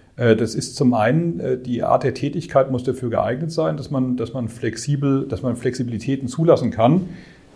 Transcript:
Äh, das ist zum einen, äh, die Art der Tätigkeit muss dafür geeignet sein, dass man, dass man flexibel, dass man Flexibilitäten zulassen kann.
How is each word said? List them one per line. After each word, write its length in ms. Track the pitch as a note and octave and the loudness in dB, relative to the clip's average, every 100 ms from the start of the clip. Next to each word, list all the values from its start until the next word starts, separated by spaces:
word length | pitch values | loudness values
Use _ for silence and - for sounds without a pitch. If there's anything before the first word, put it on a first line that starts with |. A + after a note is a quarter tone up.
| _ - | _ 0
Äh, 200 | A#2 A2 | 4 4
das 200 | A#2 A2 | 4 -2
ist 220 | - - | -6 2
zum 180 | B2+ A#2 | 2 4
einen, 440 | A2 D#3 E3+ E3+ | 4 4 0 -2
äh, 180 | C3 B2+ | -2 -4
die 240 | B2 A#2+ | -2 -2
Art 180 | - B2+ | 2 2
der 140 | C3+ - | 2 -2
Tätigkeit 560 | C#3 F3 - C#3 C3+ | -4 -4 0 2 2
muss 140 | B2+ B2+ | 0 -2
dafür 260 | B2 B2 | -4 -2
geeignet 400 | G#2+ G#2 C3 D#3+ | 0 0 -2 -4
sein, 260 | D#3+ D#3+ D3+ | -2 -2 -2
dass 140 | C3 | -4
man, 260 | C#3 B2+ B2 | -2 0 -2
dass 160 | A#2 | -4
man 140 | C3 A#2+ | -6 -8
flexibel, 800 | - - - - C#3 C#3+ C3+ C3+ | -4 -6 -4 -4 0 2 0 0
dass 160 | - | -4
man 120 | B2+ B2 | -4 -2
Flexibilitäten 720 | B2+ B2+ A#2+ A2 C3 C3+ C3 | -2 -2 -4 -4 -2 -4 -4
zulassen 440 | - E3 C3 B2 | -2 4 4 2
kann. 380 | - A#2 F3+ F#3 - - - - | 2 4 4 0 -10 -18 -20 -20